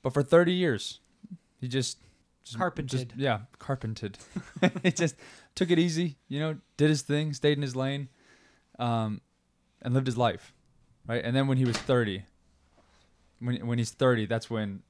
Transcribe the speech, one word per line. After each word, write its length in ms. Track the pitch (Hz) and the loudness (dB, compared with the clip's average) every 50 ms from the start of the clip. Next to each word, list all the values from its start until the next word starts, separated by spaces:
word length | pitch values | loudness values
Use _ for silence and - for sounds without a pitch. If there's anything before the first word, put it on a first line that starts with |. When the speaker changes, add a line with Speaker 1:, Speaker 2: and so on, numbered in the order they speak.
Speaker 1:
But 100 | _ 131 | _ -2
for 100 | 127 143 | 0 0
thirty 300 | 135 - 170 165 175 170 | 2 6 6 6 6 6
years, 480 | 180 180 180 165 120 98 - - - - _ _ _ _ - - 190 - _ _ _ _ | 2 2 2 0 0 -2 -4 -10 -12 -14 _ _ _ _ -20 -20 -20 -20 _ _ _ _
he 80 | 131 127 | -10 -4
just, 300 | 120 131 123 - - _ _ - _ _ _ _ _ _ _ | -2 -2 -2 -2 -6 _ _ -20 _ _ _ _ _ _ _
just 140 | - 117 113 | -14 -6 -4
Speaker 2:
Carpented. 520 | 185 175 - - 147 123 131 127 127 117 | -4 -4 -4 -6 -8 -4 -4 -4 -4 -6
Speaker 1:
just, 60 | - 120 | -8 -4
yeah, 200 | 135 135 113 101 110 - - _ | -2 0 0 -2 -4 -12 -20 _
carpented. 600 | - - 139 127 - 110 110 - - 101 98 - - - - 190 - - - - | -6 -6 -6 -4 -4 -8 -8 -6 -8 -10 -10 -12 -20 -12 -12 -12 -12 -12 -2 2
<laughs> 200 | - 180 - 175 | 2 2 2 2
He 80 | - 185 | 0 0
just 220 | - - 170 156 - _ - - - - - _ _ | 0 2 -2 -2 -2 _ -20 -20 -20 -20 -20 _ _
took 160 | - 185 165 | -4 0 2
it 80 | 180 160 | 4 4
easy, 380 | 170 175 156 160 180 160 139 _ _ _ | 4 2 2 0 -2 -4 -4 _ _ _
you 120 | 139 143 | -6 -4
know, 160 | 156 156 156 - _ _ _ | -4 -4 -6 -8 _ _ _
did 120 | - 147 151 | 2 2 4
his 120 | 156 139 | 4 2
thing, 300 | - - 143 147 156 156 143 | 0 -2 -2 -2 -2 -4 -4
stayed 220 | - - 147 151 143 | 0 2 2 2 2
in 40 | |
his 140 | 147 135 123 | -2 -4 -4
lane, 320 | 131 131 135 139 139 139 123 _ _ _ _ - _ _ _ _ _ _ _ _ - | -4 -2 -2 -4 -6 -8 -10 _ _ _ _ -20 _ _ _ _ _ _ _ _ -4
um, 400 | 123 120 117 113 110 107 104 - _ _ _ _ _ _ _ _ _ _ _ _ | -2 0 0 0 0 -2 -4 -6 _ _ _ _ _ _ _ _ _ _ _ _
and 120 | - 123 123 | -4 0 0
lived 120 | 135 131 | 2 2
his 100 | 131 117 117 | 0 0 2
life, 340 | 123 113 90 - - - _ _ _ _ _ _ _ _ _ _ _ | 2 2 2 0 -10 -18 _ _ _ _ _ _ _ _ _ _ _
right? 160 | - 117 120 - | -4 -4 -4 -2
And 120 | 120 123 | 0 0
then 100 | 135 135 | 2 2
when 120 | 135 131 127 | 2 2 2
he 60 | 131 | 2
was 100 | 120 113 | 2 0
thirty, 480 | - - - 131 123 117 104 92 95 95 _ _ _ _ _ _ _ _ _ _ _ _ _ _ _ _ _ _ _ _ _ _ _ | -2 0 2 2 2 2 0 -2 -6 -10 _ _ _ _ _ _ _ _ _ _ _ _ _ _ _ _ _ _ _ _ _ _ _
when, 260 | 117 123 123 - - | -4 -4 -4 -4 -2
when 120 | 120 120 120 | -2 -2 -2
he's 120 | 117 - | -2 -4
thirty, 340 | - - 135 127 123 113 107 | -2 2 2 4 4 2 0
that's 240 | 92 113 113 - - | -2 -2 -4 -4 -4
when 320 | 117 110 107 101 98 95 - _ | -4 -4 -4 -4 -6 -10 -14 _